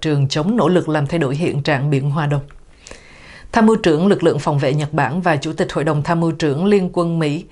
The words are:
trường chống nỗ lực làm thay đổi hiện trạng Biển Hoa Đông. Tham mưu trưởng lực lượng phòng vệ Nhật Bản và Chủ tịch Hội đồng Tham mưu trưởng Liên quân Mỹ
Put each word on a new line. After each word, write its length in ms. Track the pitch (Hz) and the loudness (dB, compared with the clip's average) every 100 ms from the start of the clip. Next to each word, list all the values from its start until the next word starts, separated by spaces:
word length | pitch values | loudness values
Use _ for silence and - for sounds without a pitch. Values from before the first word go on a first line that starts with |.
trường 260 | 156 147 139 | -2 0 0
chống 300 | 156 170 240 | 0 0 2
nỗ 100 | 151 | 2
lực 220 | 180 156 | 2 2
làm 180 | 151 143 | -2 0
thay 120 | 170 | 0
đổi 160 | 135 143 | -2 -2
hiện 280 | 170 147 | -2 -2
trạng 260 | 151 143 147 | -2 -2 0
Biển 200 | 139 143 | 0 0
Hoa 160 | 156 143 | -2 -2
Đông. 160 | 143 - - - - - - - - - - - | -2 -6 -16 -20 -20 -20 -20 -20 -20 -20 -20 -2
Tham 140 | 233 220 | 2 4
mưu 100 | 220 | 4
trưởng 320 | 180 151 196 | 2 2 2
lực 160 | 196 | 2
lượng 160 | 170 143 | 2 0
phòng 200 | 165 143 | 0 0
vệ 140 | 143 | 0
Nhật 200 | 147 147 | 0 -2
Bản 280 | - 127 170 | -2 -2 0
và 140 | 175 147 | 0 0
Chủ 180 | 156 | -2
tịch 200 | 160 180 | -4 -4
Hội 100 | 175 | -2
đồng 200 | 160 151 | -2 -2
Tham 160 | 147 165 | 0 0
mưu 120 | 165 | 0
trưởng 340 | 160 156 143 196 | 0 -2 0 2
Liên 240 | 202 185 | 2 0
quân 260 | 180 170 165 | -2 -2 0
Mỹ 240 | 151 156 - | -2 -4 -8